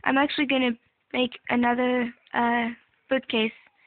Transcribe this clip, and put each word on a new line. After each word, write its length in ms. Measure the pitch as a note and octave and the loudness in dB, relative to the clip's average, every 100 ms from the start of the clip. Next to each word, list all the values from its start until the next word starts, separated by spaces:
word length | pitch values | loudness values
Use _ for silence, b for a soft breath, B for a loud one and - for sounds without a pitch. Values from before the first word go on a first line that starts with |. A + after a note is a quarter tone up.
I'm 140 | - C4+ | 0 2
actually 280 | C#4+ - C#4 | 2 0 0
gonna 300 | C4+ B3+ A#3 _ _ _ | 2 0 -2 _ _ _
make 200 | B3 B3 - - | -4 -4 -4 -2
another, 680 | A#3+ A#3+ A#3+ B3+ B3 A#3+ - _ | 0 2 2 0 0 -2 -6 _
uh, 360 | B3 A#3+ A#3+ A#3 A#3+ _ _ _ | -2 0 0 -2 -8 _ _ _
bookcase. 420 | C4 - A3+ A3 - _ _ | -2 0 0 0 -4 _ _